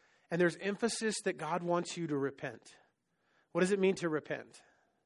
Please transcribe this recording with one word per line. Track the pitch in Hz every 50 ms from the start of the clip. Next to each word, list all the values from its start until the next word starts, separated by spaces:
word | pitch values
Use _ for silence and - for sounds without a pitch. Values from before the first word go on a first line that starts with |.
| _ _ _ _ _ _
And | 175 170
there's | 180 170 160
emphasis | - 185 196 208 - 240 220 - - 226 220 196 - -
that | 190 160
God | 151 160 151 170 180
wants | 175 175 175 175 170 - -
you | 170 170
to | 151 147
repent. | 139 139 135 139 - - 131 110 - - - - - _ _ _ _ _ _ _ _ _ _ _ _ _ _
What | - 170
does | 180 180
it | 208 196
mean | 190 190 185
to | - 175 165
repent? | 156 143 - - 147 123 113 113 - - - _ _ _ _ _ _ _ _